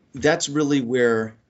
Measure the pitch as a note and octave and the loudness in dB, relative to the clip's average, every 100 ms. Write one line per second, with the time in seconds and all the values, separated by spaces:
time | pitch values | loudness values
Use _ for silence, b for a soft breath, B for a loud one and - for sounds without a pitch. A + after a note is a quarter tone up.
0 | _ C3+ C#3+ E3 C#3+ D3 C#3+ C#3+ A#2 B2+ | _ -2 0 0 -2 -2 0 0 0 0
1 | A#2+ A2+ A2 - _ | 2 2 -2 -10 _